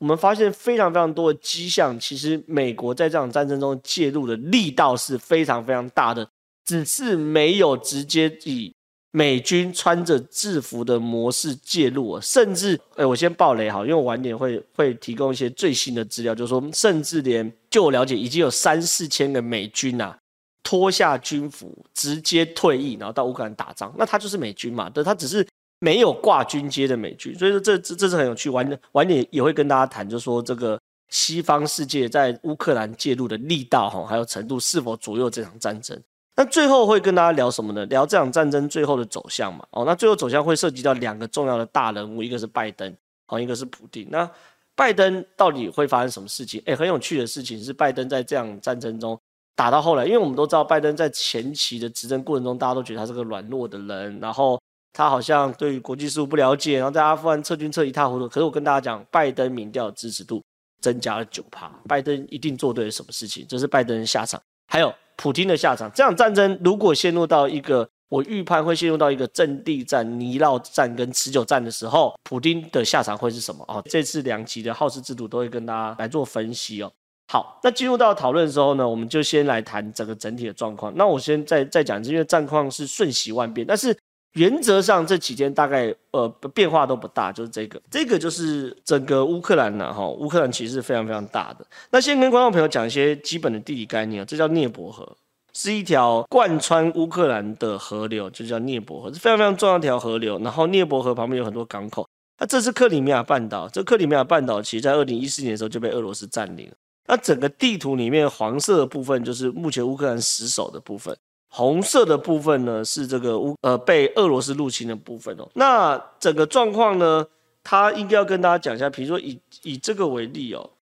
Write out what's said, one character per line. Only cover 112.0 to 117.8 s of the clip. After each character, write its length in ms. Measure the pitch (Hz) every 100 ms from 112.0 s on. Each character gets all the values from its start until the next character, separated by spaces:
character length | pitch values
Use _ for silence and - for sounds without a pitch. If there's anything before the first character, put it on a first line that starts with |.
的 140 | 202 180
部 220 | - 160
分 240 | 147 143
呢， 200 | 123 110
是 220 | 113 - 131
这 100 | 131
个 180 | 123 110
乌-， 160 | 135 147
呃， 160 | 135 123
被 300 | 123 165 139 -
俄 100 | 190
罗 160 | 131
斯 100 | 135
入 140 | 139 143
侵 200 | - 117
的 80 | 110
部 200 | - 117
分 160 | 113 90
哦。 100 | -
那 420 | - 269 240 170 135 - _
整 160 | -
个 100 | 151
状 280 | 151 262 226
况 260 | 208 226 190
呢， 260 | 170 160 156 _ _ _
他 300 | - 196